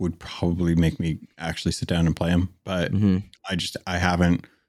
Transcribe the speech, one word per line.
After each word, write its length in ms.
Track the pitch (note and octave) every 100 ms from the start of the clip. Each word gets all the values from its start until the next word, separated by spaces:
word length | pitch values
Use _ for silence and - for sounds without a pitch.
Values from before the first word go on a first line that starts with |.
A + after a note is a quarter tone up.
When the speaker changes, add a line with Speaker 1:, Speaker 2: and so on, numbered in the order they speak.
Speaker 1:
would 180 | F2 D#2+
probably 560 | - - F2 F2 E2+
make 240 | E2+ E2 -
me 200 | E2+ D#2 - -
actually 340 | E2 D#2+ F2
sit 160 | - -
down 180 | E2+ E2
and 100 | E2
play 140 | E2+
'em. 200 | F2+ F2+ -
But 280 | - F#2 E2+
Speaker 2:
Mm-hmm. 260 | G2 G#2 F#2 G#2 _ -
Speaker 1:
I 60 | F#2
just, 200 | - - -
I 120 | F2+
haven't. 480 | F#2 F2 F2 F2 - _